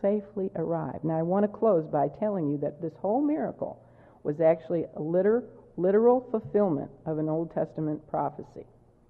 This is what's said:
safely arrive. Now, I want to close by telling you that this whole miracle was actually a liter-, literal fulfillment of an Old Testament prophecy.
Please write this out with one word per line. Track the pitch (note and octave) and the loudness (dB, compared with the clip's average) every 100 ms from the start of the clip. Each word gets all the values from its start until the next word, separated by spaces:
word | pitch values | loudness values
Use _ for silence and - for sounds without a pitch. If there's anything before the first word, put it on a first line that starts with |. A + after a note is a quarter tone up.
safely | G3 G#3 G3+ - F#3+ F3+ | 0 0 -2 -6 -6 -4
arrive. | E3 E3 D3+ - | -2 -2 -4 -4
Now, | - D#3+ | -2 -2
I | |
want | E3 F#3+ | 0 2
to | G#3 | 0
close | G#3 A3+ F3 D#3 | 2 2 2 2
by | D3+ C#3+ | 0 0
telling | - G#3+ G3 D3 | -2 -4 -2 -2
you | C#3+ | -2
that | D3 - | -4 -6
this | D#3+ - | -10 -4
whole | F#3 A#3 | -2 0
miracle | D4 D4+ A3 - - - - - - - | 0 0 -4 -6 -8 -10 -20 -20 -20 -10
was | - D3+ | -6 2
actually | D#3+ E3+ - F3 - - | 4 4 0 -4 -4 -6
a | |
liter-, | D3+ F3 G3 A3+ A#3+ - - - | 0 2 4 2 -2 -14 -14 -2
literal | F3+ G3+ A#3 B3 B3+ | 2 4 6 4 2
fulfillment | A3+ - G3+ G3+ C#3 C3+ - - | -6 0 2 2 0 -4 -10 -6
of | D#3 | -2
an | D#3 | 0
Old | D#3+ E3 | -2 -2
Testament | - D#3+ - D#3 D3+ - | -4 -4 -4 -4 -4 -6
prophecy. | D#3 C#3+ C#3+ - - - _ _ _ | -4 -4 -6 -14 -16 -20 _ _ _